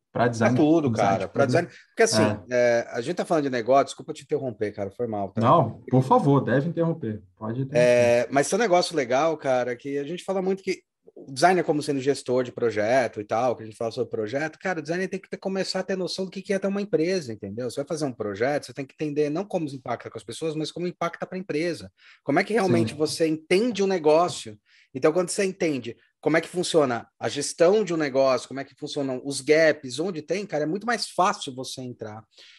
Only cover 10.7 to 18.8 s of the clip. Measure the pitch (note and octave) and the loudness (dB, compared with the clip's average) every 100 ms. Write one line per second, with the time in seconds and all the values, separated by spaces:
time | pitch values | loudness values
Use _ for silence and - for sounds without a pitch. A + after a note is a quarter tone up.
10.7 | F3 _ _ - - - C3 E3+ F#3 D#3 | -8 _ _ -20 -20 -10 2 4 4 2
11.7 | D3+ D3 C#3 C3 C3+ - B2+ B2 - A#2+ | 0 0 -2 0 -2 0 0 0 -2 -2
12.7 | G#2 G#2+ C3 A2+ A2 G#2 A2+ B2+ A2+ A2 | 0 2 2 0 -4 -4 0 0 -2 -8
13.7 | G#2+ A#2 B2+ A2+ A2+ G#2+ C3+ D#3 - F#3+ | -6 -6 -4 -6 -4 -4 -4 -6 -6 -6
14.7 | E3+ D3 F3 F#3+ F#3+ - G3 G3 F#3+ F#3 | -6 -6 -6 -6 -8 -10 -8 -6 -4 -4
15.7 | F#3+ F#3 F#3+ F3 - F#3+ G3 F#3 G3 G3 | -4 -4 -4 -4 -6 -8 -8 -4 -2 -2
16.7 | G3+ G#3 F#3 E3 F#3+ C3 G#2+ G2+ G#2+ B2 | -4 -2 0 0 -2 -4 -10 -10 -8 -8
17.7 | C3 C#3+ D#3+ D3 A#2 G#2 G2 B2 D3 - | -6 -6 -4 -4 -4 -6 -2 -2 -2 -6
18.7 | B2 | -12